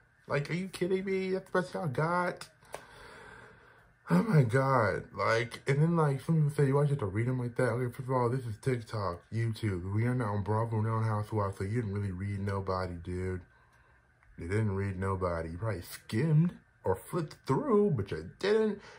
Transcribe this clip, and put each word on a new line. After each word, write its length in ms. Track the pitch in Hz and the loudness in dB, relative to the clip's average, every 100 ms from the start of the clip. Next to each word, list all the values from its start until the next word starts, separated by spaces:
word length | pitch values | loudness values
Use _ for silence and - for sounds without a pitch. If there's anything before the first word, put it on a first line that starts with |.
| _ _ - | _ _ -4
Like, 220 | 139 143 | -2 -2
are 40 | |
you 140 | 165 190 | -4 -4
kidding 380 | - 180 190 196 | -4 0 0 0
me? 260 | 190 190 | -2 0
That's 180 | 190 190 | -4 -2
the 120 | 185 | -2
best 120 | 180 | -2
y'all 140 | 190 180 | -4 -4
got? 600 | 123 156 175 175 - - _ - - - - - - - - - - - - _ _ - | 0 0 0 0 -4 -12 _ -18 -16 -16 -20 -20 -20 -20 -20 -20 -20 -20 -20 _ _ 2
Oh 120 | 170 | 4
my 180 | 226 160 | 6 6
God. 600 | 120 131 135 131 107 85 - 101 | 6 4 4 4 4 0 -6 -4
Like, 460 | 101 113 117 - - | 0 2 0 -4 0
and 140 | 139 | 2
then, 140 | 165 170 | 4 4
like, 260 | 151 135 | 2 0
some 140 | - 165 | 2 2
people 140 | 147 | 4
say, 180 | 147 139 | 4 4
"You 80 | 139 | 4
always 140 | 143 | 4
have 100 | 143 | 2
to 60 | 101 | 0
read 220 | 98 113 | 0 0
'em 120 | 127 | 0
like 160 | 120 117 | -2 0
that." 120 | 127 | 0
Okay, 220 | 117 123 | 0 -2
first 180 | - 123 | -4 -2
of 20 | |
all, 180 | 131 120 | 0 2
this 160 | 131 117 | 0 -4
is 100 | 104 | -4
TikTok, 600 | - 123 110 110 95 87 - | -2 -2 -4 -4 -2 -4 -6
YouTube. 640 | 110 117 110 110 92 90 | -2 -2 -2 -2 -2 -2
We 120 | 104 120 | 0 0
are 100 | 123 | 0
not 140 | 110 | 0
on 140 | 104 | -2
Bravo, 340 | 95 107 110 110 | 0 0 0 0
we're 120 | 110 | 0
not 80 | 113 | 0
on 60 | |
Housewives, 540 | 113 107 107 107 98 98 | 0 -2 -2 -2 -2 -4
so 60 | |
you 180 | 98 117 | -2 -2
didn't 120 | 107 | -2
really 180 | 101 101 | -2 -4
read 280 | 90 101 101 | -4 -4 -4
nobody, 560 | 98 98 95 92 92 87 | -2 -2 -2 -2 -2 -6
dude. 460 | 85 90 92 90 87 _ _ _ _ _ _ _ - - | -6 -4 -4 -6 -8 _ _ _ _ _ _ _ -20 -12
You 80 | 85 | -2
didn't 280 | 104 110 98 | 0 0 0
read 220 | 101 92 | -2 -2
nobody. 520 | 98 95 92 85 80 | -2 -2 -2 -2 -4
You 80 | 85 | -6
probably 240 | 110 92 | -4 -6
skimmed 760 | - - - 110 160 151 175 - - _ | -8 -16 -6 -2 4 4 4 0 -14 _
or 120 | 190 185 | -2 -2
flipped 400 | - 180 156 - - | -2 -4 -4 -6 0
through, 460 | - 285 208 208 | 0 4 4 4
but 180 | 139 - | 2 -2
you 200 | 78 85 - | -6 -8 -4
didn't. 420 | 190 220 220 202 - | 2 2 2 -2 -10